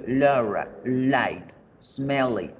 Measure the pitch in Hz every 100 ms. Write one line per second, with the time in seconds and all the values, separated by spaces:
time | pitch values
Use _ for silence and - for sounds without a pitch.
0 | - 131 139 139 113 92 71 - 117 127
1 | 131 135 104 82 - - - _ - -
2 | 135 139 131 110 85